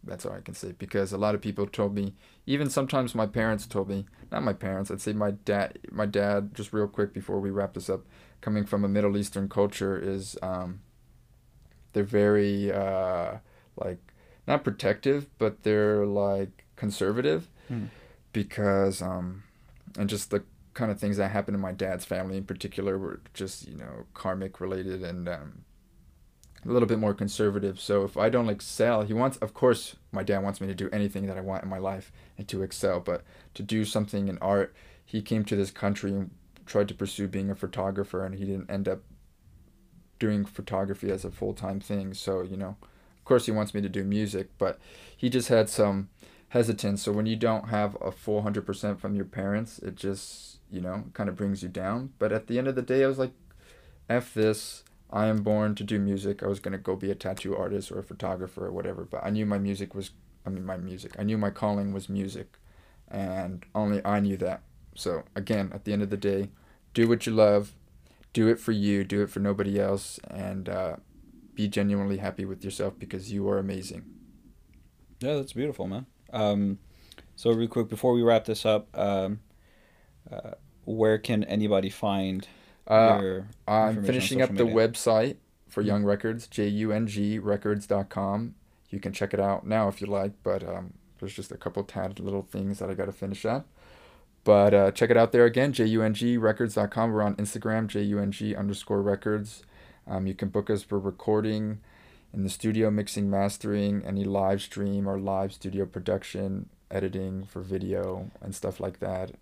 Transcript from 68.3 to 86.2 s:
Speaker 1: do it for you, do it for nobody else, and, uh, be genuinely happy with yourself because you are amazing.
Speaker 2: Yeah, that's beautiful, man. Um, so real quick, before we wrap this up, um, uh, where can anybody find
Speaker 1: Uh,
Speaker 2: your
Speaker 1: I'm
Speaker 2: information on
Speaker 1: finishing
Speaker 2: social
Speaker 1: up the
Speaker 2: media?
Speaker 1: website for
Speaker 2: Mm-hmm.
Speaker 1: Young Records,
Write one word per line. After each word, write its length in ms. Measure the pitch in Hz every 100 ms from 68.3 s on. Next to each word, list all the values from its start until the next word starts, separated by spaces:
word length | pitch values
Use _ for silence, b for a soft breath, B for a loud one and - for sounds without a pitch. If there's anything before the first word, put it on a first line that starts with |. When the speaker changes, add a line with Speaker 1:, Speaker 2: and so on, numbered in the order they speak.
Speaker 1:
do 140 | - 110
it 120 | 113
for 120 | -
you, 320 | 110 101 101
do 180 | 95 101
it 60 | 101
for 100 | -
nobody 400 | 101 98 101 101
else, 400 | 98 98 - - -
and, 400 | - 98 98 95
uh, 260 | 95 92 - - - - - -
be 140 | - 104
genuinely 480 | 104 101 101 98 98
happy 260 | 98 92
with 200 | 95 95 98
yourself 320 | - 98 -
because 320 | 98 92 98
you 160 | 101 101
are 100 | 98
amazing. 460 | 98 95 95 - - - - - - - _ - - _ - -
Speaker 2:
Yeah, 140 | 127 147
that's 180 | 135
beautiful, 340 | 117 143 135 98
man. 180 | 98 131 _ -
Um, 460 | - 107 101 101 98 - B B B B -
so 160 | 117
real 180 | 113 117
quick, 180 | 123 110
before 240 | 104 127
we 100 | 120
wrap 200 | 117 113 110
this 200 | 110 110
up, 240 | 107 - -
um, 420 | 101 98 95 107 - b b b b b b b -
uh, 220 | - - - - _
where 340 | - 110 110 107
can 260 | - 110 104
anybody 440 | 104 107 98 95
find 580 | - 107 98 95 95 - B B B -
Speaker 1:
Uh, 300 | 110 113 104
Speaker 2:
your 260 | 95 92 101 - -
Speaker 1:
I'm 220 | 107 110
Speaker 2:
information 80 | 110
on 60 |
Speaker 1:
finishing 360 | 101 127 - 131
Speaker 2:
social 120 | 131
Speaker 1:
up 40 | 98
the 80 | 120
Speaker 2:
media? 220 | 110 113
Speaker 1:
website 480 | 117 - 110 120 - _ _ _
for 140 | -
Speaker 2:
Mm-hmm. 60 | 104
Speaker 1:
Young 160 | 101
Records, 440 | 101 101